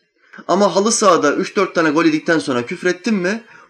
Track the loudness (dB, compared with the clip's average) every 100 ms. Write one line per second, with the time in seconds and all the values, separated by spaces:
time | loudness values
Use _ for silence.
0 | _ _ _ -16 -2 2 2 2 0 2
1 | 4 4 2 0 -2 -2 -2 0 0 2
2 | 2 0 0 -2 0 -4 -4 -4 -4 -4
3 | -2 -2 -2 -4 -10 -20 -10